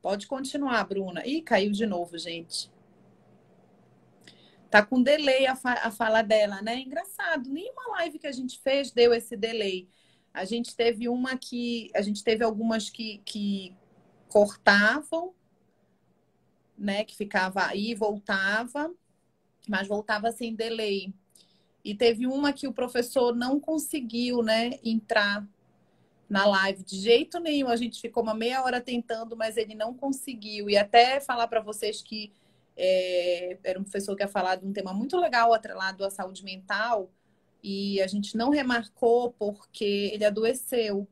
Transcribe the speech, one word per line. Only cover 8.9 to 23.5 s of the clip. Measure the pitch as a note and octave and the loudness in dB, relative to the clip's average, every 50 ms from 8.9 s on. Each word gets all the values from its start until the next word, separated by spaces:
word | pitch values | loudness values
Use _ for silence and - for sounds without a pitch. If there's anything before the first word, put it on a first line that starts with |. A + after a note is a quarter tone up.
deu | _ A#3+ A#3+ A#3+ A#3 | _ 6 6 6 6
esse | A#3 A#3 - B3 | 4 0 -8 -6
delay. | G3+ G#3 A3+ A3+ A3+ G3+ G3 F#3 F#3 F#3 _ _ _ _ _ _ _ _ _ _ | -4 -4 -4 -2 -2 -2 -2 -2 -4 -8 _ _ _ _ _ _ _ _ _ _
A | - F#3+ | -8 -6
gente | F#3 A3+ A#3 A#3+ - - | -4 -4 -4 -4 -6 -2
teve | - A#3 A#3 A#3 G#3 A#3+ A#3 | 2 2 2 2 0 -2 -2
uma | B3 B3 B3 C4 C4 | -2 -2 -2 -2 -4
que, | C4 - - B3 A#3+ A#3+ A#3+ A#3+ A#3 G#3+ - - | -6 -8 -8 -8 -6 -4 -4 -4 -6 -6 -4 -2
a | - | -2
gente | G#3 G#3 G#3 G3+ - | -2 -2 -4 -2 0
teve | A#3 A3 G#3+ A#3 | 0 2 2 2
algumas | A3+ A3 G#3 A3+ A3+ A3+ A3 G#3+ - | 0 0 0 -2 0 0 -2 -4 -6
que, | - - A3+ A3 G#3 G3+ _ | -10 -10 -10 -10 -10 -12 _
que | - - G#3+ G#3 G3+ G3+ G3 F#3+ F3+ F#3 _ _ _ _ _ _ _ _ _ _ _ | -12 -8 -4 -2 -2 -2 -4 -6 -12 -18 _ _ _ _ _ _ _ _ _ _ _
cortavam, | - G#3+ G#3 G3+ - - _ G#3+ G3+ G3+ G#3 G#3+ B3 D4 D4+ - E4 E4 F4 F#4 F#4 _ _ _ _ _ _ _ _ _ _ _ _ _ _ _ _ _ _ _ _ _ _ _ _ _ _ _ _ | 6 6 6 6 0 0 _ 6 6 6 6 4 2 0 -4 -4 -6 -4 -4 -6 -12 _ _ _ _ _ _ _ _ _ _ _ _ _ _ _ _ _ _ _ _ _ _ _ _ _ _ _ _
né? | - G3+ G3+ G3 G3+ G#3+ | -8 -4 -4 -2 -2 -4
Que | - - | -6 -6
ficava | - G#3 G3+ - G3 F#3 F#3+ F#3 F#3+ F3+ | -10 -8 -2 0 0 0 0 0 0 0
aí, | D#3 - G3+ G#3 A3+ A#3 | 0 0 -2 -2 -4 -2
voltava, | G3 A3 G#3 G#3 G#3 _ - G3+ F#3+ F#3+ G3 G#3 A3 A#3+ B3 - C#4+ D4+ E4 F4+ _ _ _ _ _ _ _ _ _ _ _ _ _ - | -2 -2 -2 -2 -4 _ -2 -2 0 0 0 0 0 -2 -4 -6 -6 -6 -6 -8 _ _ _ _ _ _ _ _ _ _ _ _ _ -8
mas | - G#3 F#3+ G3 | -4 -4 -2 -2
voltava | G3 G#3 G#3 G#3+ - G#3+ G#3 G3+ A#3 | -2 -4 -6 -2 -2 -2 0 0 -2
sem | A3+ - B3 A3+ A3+ | -4 -2 -8 -8 -4
delay. | G#3 A3+ A3+ A3+ A3+ A3 G#3 G3+ G3 F#3+ G3 - _ _ _ _ - _ _ _ _ _ _ _ _ _ | -4 -4 -4 -4 -4 -2 -2 -2 -2 -4 -8 -14 _ _ _ _ -20 _ _ _ _ _ _ _ _ _
E | G#3 G#3 | -10 -2
teve | G#3 B3 A#3 A#3 G#3+ B3 | 4 4 4 4 4 -2
uma | B3+ C4 C#4 C#4+ C#4+ C#4 | -2 0 2 0 0 0
que | - - | -2 -6
o | C4+ G#3+ | -6 -4
professor | - B3+ B3 - A#3+ A#3+ B3 - C4+ A#3+ A#3+ A#3+ | -4 -4 -2 0 -2 -2 0 2 2 2 2 2
não | A#3+ A#3+ B3+ | 0 0 0